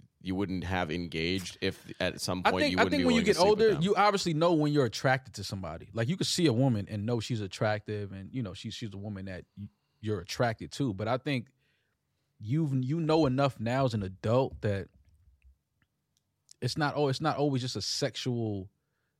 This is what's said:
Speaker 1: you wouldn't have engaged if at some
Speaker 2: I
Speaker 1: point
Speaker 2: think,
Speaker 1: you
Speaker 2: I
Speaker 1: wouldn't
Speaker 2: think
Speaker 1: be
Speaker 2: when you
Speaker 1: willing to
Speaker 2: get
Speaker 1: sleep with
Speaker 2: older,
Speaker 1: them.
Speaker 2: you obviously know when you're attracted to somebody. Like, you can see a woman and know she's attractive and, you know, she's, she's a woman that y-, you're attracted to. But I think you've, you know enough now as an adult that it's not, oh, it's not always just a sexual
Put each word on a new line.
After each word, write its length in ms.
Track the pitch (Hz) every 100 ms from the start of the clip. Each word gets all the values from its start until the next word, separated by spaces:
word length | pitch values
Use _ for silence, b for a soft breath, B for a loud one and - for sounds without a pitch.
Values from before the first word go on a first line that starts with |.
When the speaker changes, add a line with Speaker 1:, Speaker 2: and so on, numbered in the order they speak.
| - _
Speaker 1:
you 140 | 90 95
wouldn't 280 | 98 92
have 260 | 87 92 85
engaged 680 | 85 85 80 82 95 87 -
if 160 | 98 - - -
at 200 | 90 -
some 200 | - 92 -
Speaker 2:
I 60 |
Speaker 1:
point 100 | 185
Speaker 2:
think, 80 | -
Speaker 1:
you 60 | -
Speaker 2:
I 40 | 240
Speaker 1:
wouldn't 60 |
Speaker 2:
think 100 | 285
Speaker 1:
be 40 | 254
Speaker 2:
when 100 | 233
you 60 |
Speaker 1:
willing 40 | 202
to 0 |
Speaker 2:
get 100 | 165
Speaker 1:
sleep 220 | 196 214
with 40 | 220
Speaker 2:
older, 60 |
Speaker 1:
them. 80 | 160
Speaker 2:
you 120 | 180 185
obviously 380 | 208 196 180
know 200 | 151 170
when 180 | 160 151
you're 120 | 147 123
attracted 480 | - 135 131 - -
to 80 |
somebody. 460 | 98 98 85 82 -
Like, 140 | 107 117
you 80 | 190
can 80 | -
see 220 | - 165
a 60 |
woman 340 | 113 135 107 98
and 160 | 107 107
know 140 | 120
she's 220 | - 113
attractive 720 | 101 - 110 107 - 104 101
and, 200 | 98 95
you 80 | 131
know, 120 | 104
she's, 200 | 95 113
she's 200 | - 104
a 40 | 98
woman 280 | 104 98 95
that 180 | 90 - -
y-, 100 | 101 _ _ _
you're 180 | 107 101
attracted 520 | 90 - 120 110 131
to. 200 | - 139
But 140 | 98 107
I 80 | 127
think 300 | 147 131 98 _ _ _ _ _ _ _ _ -
you've, 340 | 107 151 156
you 260 | 135 127 165
know 240 | 156 156 147
enough 340 | 127 139 -
now 240 | 110 131 131
as 80 |
an 80 | 107
adult 580 | 95 95 107 123 131 -
that 260 | 107 98 - _ _ _ _ _ - _ _ _ _ _ _ _ _ _ _ -
it's 160 | 127 156
not, 160 | 147 143
oh, 140 | 143
it's 120 | 131
not 160 | 156 127
always 240 | 147 135
just 140 | 127 -
a 60 |
sexual 880 | - - 139 - 135 120 110 101 95 _ _ _ _ _